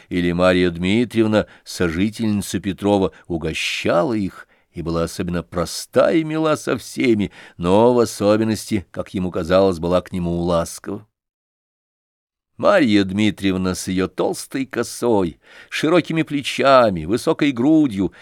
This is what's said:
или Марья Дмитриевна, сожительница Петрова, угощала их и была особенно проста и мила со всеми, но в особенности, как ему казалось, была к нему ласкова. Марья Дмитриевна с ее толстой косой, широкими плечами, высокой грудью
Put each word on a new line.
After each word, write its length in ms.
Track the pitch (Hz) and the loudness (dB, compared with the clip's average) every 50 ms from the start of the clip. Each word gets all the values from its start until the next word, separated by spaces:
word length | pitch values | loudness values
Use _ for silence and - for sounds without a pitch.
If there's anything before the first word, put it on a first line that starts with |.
| - - | -12 -6
или 220 | 92 90 87 87 | -2 0 0 0
Марья 380 | 87 87 90 92 92 90 90 90 | 2 2 4 4 4 4 2 2
Дмитриевна, 760 | 85 85 90 92 101 117 123 110 - 113 110 107 107 104 87 - - - - | 0 -2 -2 0 0 0 0 0 0 0 2 2 2 0 0 -2 -8 -20 -18
сожительница 960 | - - - 92 85 78 85 98 110 107 - 113 107 104 101 90 - - 95 | -12 -6 -2 -2 -2 0 0 -2 -2 -2 -2 -2 -2 -2 -2 -4 -4 -6 -6
Петрова, 520 | - 98 90 - 98 101 104 98 95 85 - - - | -4 -4 -6 -2 0 2 2 2 2 0 -4 -8 -10
угощала 840 | - 87 80 76 80 78 - - - - - - 107 135 - 165 143 113 | -8 -8 -6 -4 -6 -6 -4 -6 -6 -6 -4 -2 0 0 0 0 0 -2
их 340 | 110 101 90 - - - _ _ _ _ _ | -2 -4 -6 -8 -12 -20 _ _ _ _ _
и 100 | - 90 | -14 -10
была 220 | 78 82 82 82 82 | -6 -4 -2 -2 -2
особенно 400 | 82 - - 95 87 87 87 82 | -4 -4 -6 -6 -4 -4 -6 -6
проста 680 | - - 90 82 80 - - - - - 127 - - | -6 -4 -4 -4 -4 -6 -10 -8 -2 2 2 2 4
и 120 | 196 165 160 | 2 0 -2
мила 320 | 156 156 160 160 156 151 | -2 -4 -2 0 0 -2
со 220 | - - - 135 | -2 -2 -4 -6
всеми, 540 | 117 - - - - 131 127 113 104 98 87 - - - - - | -6 -6 -10 -6 -2 2 2 2 2 0 -4 -6 -12 -20 -20 -10
но 360 | - 85 87 95 104 113 123 123 | -4 0 2 4 6 6 4 4
в 60 | 120 | 2
особенности, 880 | 113 104 - - 104 101 107 107 110 110 110 98 - - 110 101 82 _ | 0 0 -2 -2 2 2 2 2 2 0 -2 -4 -4 -4 -6 -6 -6 _
как 220 | - - 92 - - | -12 -12 -12 -8 -6
ему 180 | 101 90 90 | -6 -6 -4
казалось, 480 | 85 101 85 80 92 92 98 95 90 80 | -4 -4 -2 2 4 4 4 4 0 -2
была 220 | 82 85 90 90 | -2 0 0 0
к 100 | - - | -2 -4
нему 240 | - 92 87 85 87 85 | -8 -6 -4 -2 -2 -2
ласкова. 680 | 85 90 87 85 85 - - - - - 98 110 110 _ _ _ _ _ _ _ _ _ _ _ _ _ _ _ _ _ _ _ _ _ _ _ _ _ _ _ _ _ _ | 0 0 0 0 -2 -4 -8 -14 -12 -12 -12 -12 -14 _ _ _ _ _ _ _ _ _ _ _ _ _ _ _ _ _ _ _ _ _ _ _ _ _ _ _ _ _ _
Марья 460 | - - - 208 190 151 113 104 101 98 | 0 2 4 4 4 4 4 4 4 2
Дмитриевна 720 | 95 92 104 107 107 87 - 98 98 92 92 92 92 90 | 2 0 0 0 0 0 0 -2 -2 0 0 -2 -2 -4
с 120 | - - | -4 -4
ее 200 | - 92 92 92 | -4 -2 -2 -2
толстой 580 | 90 - - 180 196 180 - - - - 135 135 | -2 -2 -2 -2 -2 -2 -6 -10 -10 -8 -8 -6
косой, 720 | - - 117 120 - - - 113 120 113 101 92 85 - _ _ _ - - - - | -6 -4 -6 -6 -6 -6 -4 0 2 2 2 0 -2 -6 _ _ _ -20 -20 -18 -10
широкими 540 | - - - 151 175 175 - - 160 160 151 | -8 -4 -2 2 2 2 0 0 -2 -4 -4
плечами, 840 | - 147 143 131 - - - 123 139 135 127 120 107 95 85 78 | -4 -4 -6 -6 -6 -4 0 4 6 6 6 6 4 0 -2 -4
высокой 460 | 78 104 - - 160 160 - 160 143 | -2 -2 -2 0 -2 0 0 0 0
грудью 600 | 135 117 120 151 160 156 151 131 101 95 95 85 - - | 0 2 2 4 4 4 4 2 0 -2 -2 -2 -4 -10